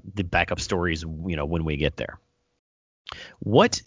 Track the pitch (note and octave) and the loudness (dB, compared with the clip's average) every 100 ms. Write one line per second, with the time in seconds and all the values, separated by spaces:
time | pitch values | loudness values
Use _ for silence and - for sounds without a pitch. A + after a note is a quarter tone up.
0 | - F#2+ F2+ F2 E2+ E2+ - F#2 F2 D#2+ | -2 -4 0 0 2 -2 -2 0 0 -2
1 | E2 D#2 F2+ D#2 D2 E2 D#2+ C#2+ D2 - | -4 -6 -4 -2 -2 0 0 0 0 -2
2 | A#1 - _ _ _ _ _ _ _ _ | -8 -10 _ _ _ _ _ _ _ _
3 | - - - - G#2 B2 A3+ - | -18 -16 -16 -10 4 6 6 2